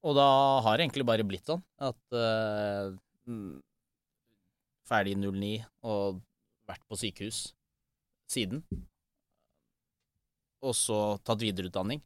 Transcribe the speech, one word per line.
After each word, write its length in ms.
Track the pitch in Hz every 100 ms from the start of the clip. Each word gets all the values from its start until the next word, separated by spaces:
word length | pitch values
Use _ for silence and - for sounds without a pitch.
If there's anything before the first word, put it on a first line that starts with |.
Og 100 | 160
da 460 | 139 139 135 139 135
har 160 | 113 110
det 80 | 165
egentlig 200 | 139 123
bare 180 | 113
blitt 220 | 104 95 -
sånn, 160 | 165 - _
at, 180 | 139 117 _
eh, 800 | 120 113 110 110 104 104 101 98 95 _ _ 120
mm, 360 | 117 98 69 _ _ _ _ _ _ _ _ _ _ _ _ -
ferdig 300 | 110 98 98
i 20 |
null 160 | 101
ni 300 | 98 101 107 110 _
og 380 | 117 104 101 92 - _ _ _ -
vært 160 | 101 _
på 120 | 107
sykehus 540 | 110 - 101 - - _ _ _ _ _ _ _ _
siden. 320 | - 101 127 - - - _ _ _ _ _ _ _ _ _ _ _ _ _ _ _ _ _
Og 120 | 135 117
så 220 | - 107 104 104 -
tatt 160 | 107
videreutdanning. 600 | 110 95 90 95 95 143